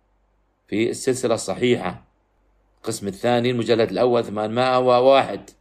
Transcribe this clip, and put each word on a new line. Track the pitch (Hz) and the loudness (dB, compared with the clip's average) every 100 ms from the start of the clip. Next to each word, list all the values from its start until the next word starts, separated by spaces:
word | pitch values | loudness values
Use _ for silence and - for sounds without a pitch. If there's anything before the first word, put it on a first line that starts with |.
| _ _ _ _ _ _ _ | _ _ _ _ _ _ _
في | 104 117 | -2 -2
السلسلة | - - 123 120 | -2 -4 -2 -2
الصحيحة، | 110 - 85 123 117 90 - - _ _ _ _ _ _ _ | -2 -4 -2 0 0 -2 -10 -18 _ _ _ _ _ _ _
القسم | - 110 101 | -10 -8 -8
الثاني، | 95 117 120 123 | -4 -2 0 0
المجلد | 123 110 113 110 | -2 0 0 0
الأول، | 95 123 120 | 2 2 2
ثمانمائة | 95 104 107 117 127 127 | -2 -6 -4 -2 0 2
وواحد | 127 123 131 135 110 101 - _ | 4 4 6 4 2 -6 -12 _